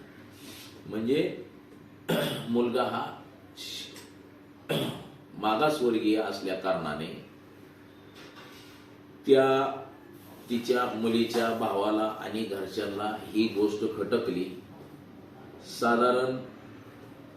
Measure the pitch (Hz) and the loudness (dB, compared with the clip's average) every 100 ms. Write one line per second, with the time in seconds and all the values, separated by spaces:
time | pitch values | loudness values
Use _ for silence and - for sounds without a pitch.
0 | - - - - - - - - - 107 | -18 -20 -20 -18 -18 -16 -18 -16 -8 -2
1 | 117 151 - - - - - - - - | 2 2 2 -4 -12 -18 -20 -20 -20 -8
2 | - - - 123 113 120 120 123 123 - | -2 0 0 -2 0 2 4 2 0 -2
3 | - - - - - - - - - - | -4 -10 -16 -20 -20 -14 -12 -10 -12 -16
4 | - - - - - - - - - - | -18 -20 -20 -20 -20 -14 -6 -4 -4 -8
5 | - - - 92 107 110 151 135 120 110 | -14 -20 -16 -4 0 4 2 4 2 2
6 | 104 110 101 95 95 92 92 85 78 76 | 4 2 0 -4 -4 -2 0 0 -2 -6
7 | 80 - - - - - - - - - | -8 -10 -16 -20 -20 -20 -20 -20 -20 -20
8 | - - - - - - - - - - | -20 -20 -20 -20 -20 -20 -20 -20 -20 -20
9 | - - - 135 135 135 135 - - - | -20 -4 6 8 8 4 2 -2 -10 -18
10 | - - - - - 120 120 123 123 107 | -20 -20 -20 -18 -4 -2 2 2 2 0
11 | 113 113 113 117 113 113 110 98 104 107 | 2 4 4 4 2 2 0 2 2 2
12 | 107 - 101 110 104 98 92 107 101 98 | 2 -2 -4 -4 -2 -4 -4 -2 -2 -2
13 | 107 107 - 107 113 98 104 - 110 107 | -4 -4 0 2 2 4 2 2 -2 -2
14 | 98 117 95 90 - - - - - - | 0 0 0 -2 -2 -6 -16 -18 -18 -20
15 | - - - - - - - - 117 117 | -20 -20 -20 -20 -18 -18 -14 0 2 6
16 | 123 123 127 131 - - - - - - | 6 4 2 -2 -8 -16 -18 -20 -20 -20
17 | - - - | -20 -20 -20